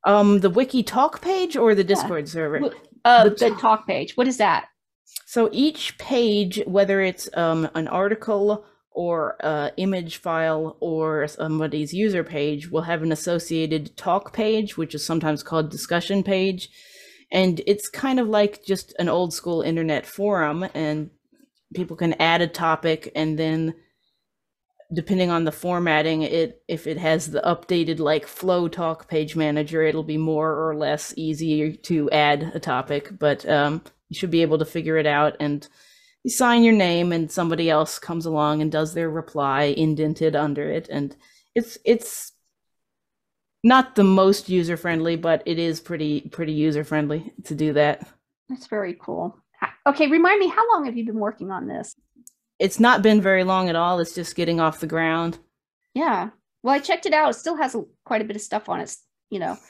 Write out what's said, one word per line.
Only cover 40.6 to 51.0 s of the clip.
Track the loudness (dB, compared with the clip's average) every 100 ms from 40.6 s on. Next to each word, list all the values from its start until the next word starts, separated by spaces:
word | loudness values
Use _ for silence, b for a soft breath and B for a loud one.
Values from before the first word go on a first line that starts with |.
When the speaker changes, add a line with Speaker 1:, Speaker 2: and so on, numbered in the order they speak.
| -4
Speaker 1:
it. | -4 -6
And | -6 -6 -10 b b b
it's, | -4 -4 -6 0
it's | 0 0 -14 -16 _ _ _ _ _ _ _ _ _ _ _ _ _
not | 6 6 4 4
the |
most | 6 6 6 4 0
user-friendly, | 0 0 -2 -2 -2 0 -2
but | 0 0 0
it | -2
is | -2 -4
pretty, | -8 -6 -2 -4
pretty | -6 -8 -4
user-friendly | 0 0 0 -2 -2 -2 -4 -8 -16 -10
to | -2
do | 0
that. | 4 2 0 -8 _ _ _ _
Speaker 2:
That's | -14 -8
very | -6 -6 -10
cool. | -10 -8 -8 -10 _ _
H-, | -10 -2 0
okay, | 2 4
remind | 6 6 4
me, | 2
how | 2 2
long | 2 0
have |
you | -4